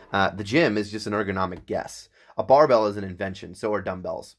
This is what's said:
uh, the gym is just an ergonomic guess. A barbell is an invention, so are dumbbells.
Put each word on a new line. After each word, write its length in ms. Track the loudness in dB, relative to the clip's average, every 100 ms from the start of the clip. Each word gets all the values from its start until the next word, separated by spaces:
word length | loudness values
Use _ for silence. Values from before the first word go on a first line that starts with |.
| -4
uh, 200 | 0 0
the 120 | -2
gym 340 | 0 2 2 0
is 140 | -4
just 140 | -6 -4
an 80 |
ergonomic 520 | -2 -2 -2 -4 -6 -6
guess. 420 | -6 -6 -12 -20 _ _ -6
A 40 |
barbell 440 | 4 6 8 6 4
is 100 | -2
an 60 |
invention, 520 | -8 -6 -8 -8 -14 -6
so 180 | -4
are 80 | -2
dumbbells. 540 | -4 -8 -8 -8 -12